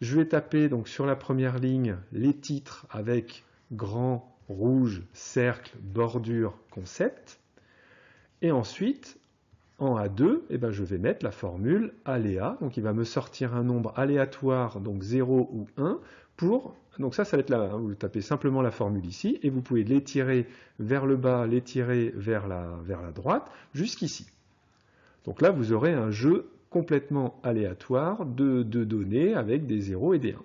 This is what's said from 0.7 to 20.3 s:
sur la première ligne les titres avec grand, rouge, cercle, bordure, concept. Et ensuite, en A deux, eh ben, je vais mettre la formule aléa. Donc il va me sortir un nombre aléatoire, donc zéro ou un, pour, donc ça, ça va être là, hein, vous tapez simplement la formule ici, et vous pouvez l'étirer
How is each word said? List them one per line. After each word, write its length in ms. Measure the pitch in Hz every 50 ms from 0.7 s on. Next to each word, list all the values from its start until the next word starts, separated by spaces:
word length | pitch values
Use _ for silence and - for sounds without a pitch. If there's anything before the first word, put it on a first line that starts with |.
| 139 117 110 -
sur 180 | - - 139
la 80 | 139 135
première 460 | 131 - - 135 131 131 127 123 127
ligne 340 | 127 131 131 131 127 113 98 92 95 -
les 240 | - - 117 143 143
titres 540 | 143 - - 147 139 131 - - - - -
avec 540 | - 107 107 113 120 120 113 - - - - _ _ _ _ -
grand, 680 | 117 104 107 98 104 117 123 127 127 120 - - - _ _ -
rouge, 560 | 101 95 107 123 131 131 127 117 104 90 90 - -
cercle, 640 | - - - - 131 123 123 117 - - - - 117
bordure, 760 | 101 98 95 110 117 117 117 123 110 110 117 117 113 104 101 - _ _ -
concept. 680 | 101 92 - - - 175 262 - - - - - - _ _ _ _ _ _ _ _ _ _ - - - - _ _ _ _ _ _ -
Et 80 | 170
ensuite, 720 | 156 127 113 - - - 196 233 285 - - - - - _ _ _ _ _ _ _ _ _ _ _ -
en 160 | 139 135 123
A 140 | 110 104 98
deux, 360 | 98 101 135 185 269 339 - -
eh 80 | - 123
ben, 140 | 120 117 104
je 100 | 101 98
vais 160 | 90 98 87
mettre 260 | 92 135 214 - 156
la 60 | 113
formule 600 | - - - 95 87 90 101 123 170 208 226 214 - - -
aléa. 540 | - 131 123 110 104 95 92 101 147 240 -
Donc 160 | 160 135 -
il 60 | 123 107
va 100 | 110 107
me 120 | 113 117
sortir 500 | 113 - 143 127 - - - 131 120 117
un 80 | 120 120
nombre 300 | 123 123 120 117 110 -
aléatoire, 840 | - 135 139 143 143 135 135 - - - 135 131 127 123 113 - 101
donc 240 | 98 107 101 98 95
zéro 440 | 101 117 131 127 123 131 127 123 - 117
ou 160 | 110 104 - -
un, 240 | - 139 175 247 359 - - - - - _ _
pour, 380 | - 170 180 220 262 - - - - _ _ - -
donc 160 | 135 127 127
ça, 100 | - 208
ça 120 | - -
va 60 | 143 131
être 80 | -
là, 200 | 131 117 104 95 101
hein, 40 |
vous 180 | 110 117 107 101
tapez 280 | - - 98 - 110 101
simplement 400 | - 147 143 - 143 131 131 127
la 80 | 120
formule 340 | - - 113 101 104 98 87
ici, 340 | 87 90 - - 208 269 - -
et 80 | 143
vous 100 | 131 127
pouvez 240 | 123 - 127 117 107
l'étirer 600 | 104 131 143 143 143 - 139 131 131